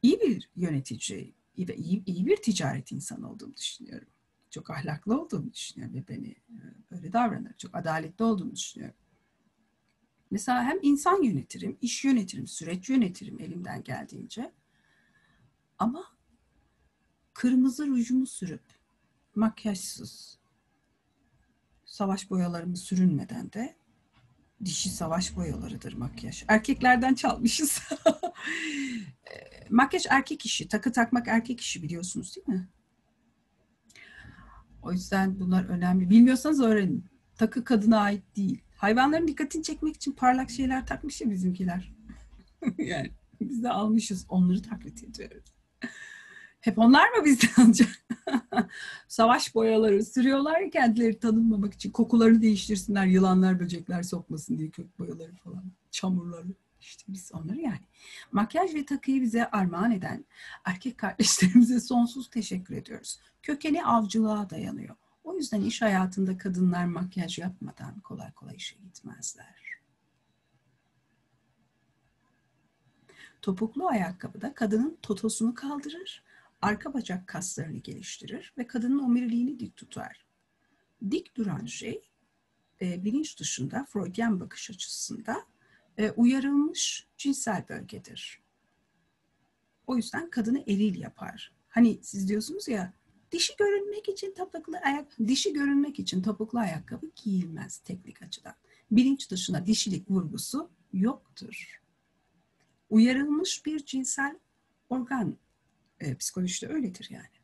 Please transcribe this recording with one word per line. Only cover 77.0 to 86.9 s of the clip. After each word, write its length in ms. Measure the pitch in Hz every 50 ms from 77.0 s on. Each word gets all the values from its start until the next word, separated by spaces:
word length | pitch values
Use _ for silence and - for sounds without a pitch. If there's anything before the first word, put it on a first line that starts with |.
| - - 180 185 185 -
kaslarını 500 | - 160 185 - - - 170 156 151 -
geliştirir 760 | - - - - 185 - - - - - 208 294 381 - _ -
ve 100 | 240 -
kadının 320 | - 247 220 247 269 285
omuriliğini 600 | 277 247 240 247 247 233 226 233 240 262 294 -
dik 180 | 226 - _ -
tutar. 480 | - _ - - - - - _ _ _ _ _ _ _ _ _ _ _ _ _ _ _ _ _ - 196
Dik 260 | 240 359 - - _ -
duran 280 | 226 202 151 - -
şey, 440 | 233 - - - - - 440 _ _ _ _ _ _ _ _ _ _ _ _ _ _ _ _
e, 240 | 196 180 175 175 185
bilinç 340 | 208 214 285 311 311 - -
dışında, 460 | - - - - 247 - - 240 277 -
Freudian 500 | - 208 185 180 180 - 233 233 214 180
bakış 300 | 170 - - - - -
açısında, 760 | 214 185 - - - - - - - - 220 - 247 359 - _ _ _ _ _ _ _ _ _ _ -
e, 140 | 214 214
uyarılmış 960 | - - 233 240 262 269 247 277 285 285 285 311 370 - - -